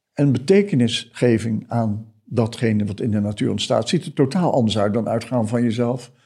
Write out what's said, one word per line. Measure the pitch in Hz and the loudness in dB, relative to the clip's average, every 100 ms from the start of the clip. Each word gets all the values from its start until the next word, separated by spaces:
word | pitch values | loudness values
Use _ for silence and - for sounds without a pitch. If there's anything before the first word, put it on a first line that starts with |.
| _ | _
en | - 143 | 0 2
betekenisgeving | 120 135 196 202 139 117 - - - 120 113 113 110 - | 2 4 4 4 2 2 0 -10 0 2 2 0 -4 -2
aan | 117 113 104 113 _ | -2 -2 -4 -10 _
datgene | - 113 110 - 113 107 104 | -6 -2 -2 0 0 0 -2
wat | 101 | -4
in | 117 | -2
de | 104 | -2
natuur | 101 104 117 | -2 -2 -2
ontstaat, | 101 - 117 113 | -2 0 0 0
ziet | 170 - | -2 -2
er | |
totaal | - 135 185 160 | 0 0 2 0
anders | 135 110 104 | 2 2 2
uit | 104 | 0
dan | 113 - | 0 -2
uitgaan | 113 110 127 107 | -4 -2 -2 0
van | 120 | 0
jezelf | 120 110 120 131 - _ | 0 0 -2 -4 -8 _